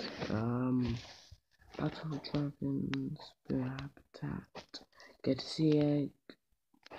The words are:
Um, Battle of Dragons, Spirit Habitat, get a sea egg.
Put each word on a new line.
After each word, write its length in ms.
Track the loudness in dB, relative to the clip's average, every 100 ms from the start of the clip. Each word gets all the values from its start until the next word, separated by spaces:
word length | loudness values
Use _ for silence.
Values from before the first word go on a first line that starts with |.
| -8 -6 -2
Um, 680 | 0 0 0 2 2 2 0 -6 -16 -20 -20 _ _ -14 -4
Battle 380 | -2 -2 -4
of 80 | -6
Dragons, 960 | -2 0 0 -2 -2 -2 0 -2 -2 -6 -12 -14
Spirit 360 | -2 -2 0 -4
Habitat, 1000 | -8 -12 -20 -8 -6 -6 -8 -14 -12 -14 -14 -20 -20 -4
get 180 | 0 0
a 20 |
sea 340 | -2 2 6 8
egg. 300 | 6 4 2 -4 -20 -20 _ _ _ _ -18